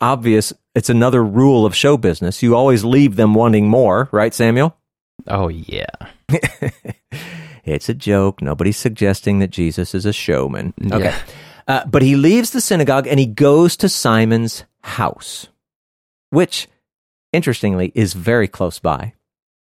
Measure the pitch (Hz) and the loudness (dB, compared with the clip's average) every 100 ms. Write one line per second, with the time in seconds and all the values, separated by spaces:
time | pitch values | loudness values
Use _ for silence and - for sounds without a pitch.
0 | 117 135 117 107 - - _ 120 - 117 | -2 0 2 2 0 -8 _ -4 0 2
1 | 123 123 107 107 135 123 107 - 143 139 | 2 2 2 2 4 4 2 2 2 2
2 | 104 80 90 - 120 117 135 117 117 135 | 0 -2 -4 -2 2 4 4 2 2 2
3 | 139 98 107 110 117 107 104 123 113 98 | 2 2 2 4 4 4 4 4 4 2
4 | 135 104 113 - 117 123 160 - _ _ | 0 0 0 0 0 2 0 -2 _ _
5 | _ - - 98 87 82 - - - - | _ -18 -8 -4 -4 -6 -12 -12 -12 -14
6 | - - - 160 - - 143 - - - | -20 -16 -6 -4 -4 -6 -10 -8 -14 -18
7 | _ 143 175 170 156 - 80 73 - 127 | _ -18 -16 -18 -20 -14 -8 -6 -6 -6
8 | 104 101 98 - 71 73 92 - 120 107 | -2 0 0 -2 -6 -2 -2 -2 -4 -2
9 | 98 95 104 98 95 92 82 90 87 92 | -2 0 -2 0 -2 -2 -4 -4 -6 -4
10 | 104 - - 69 67 52 87 - 98 104 | -4 -4 -2 -2 -2 -6 -10 -8 -4 -2
11 | 95 - - - - - - 135 135 127 | -2 -4 -10 -18 -20 -12 -4 -4 0 2
12 | 131 139 156 233 226 254 - 175 139 135 | 2 4 4 2 0 -4 -2 0 2 0
13 | 127 139 123 104 147 151 170 - 190 - | 2 0 0 2 4 6 4 2 -2 0
14 | 120 113 113 113 113 - - _ - - | 0 2 2 0 -2 -8 -18 _ -12 -4
15 | 85 - - - - _ _ _ _ _ | -4 -6 -14 -18 -20 _ _ _ _ _
16 | _ _ _ 151 180 - - _ _ _ | _ _ _ -2 0 -4 -12 _ _ _
17 | _ _ _ 160 143 120 104 92 90 - | _ _ _ -2 -2 -2 -2 -2 -2 -2
18 | 101 92 95 120 98 - 90 - 85 69 | -2 -2 -2 0 0 -4 -6 -4 -4 -4
19 | 107 - _ _ _ _ _ | -8 -16 _ _ _ _ _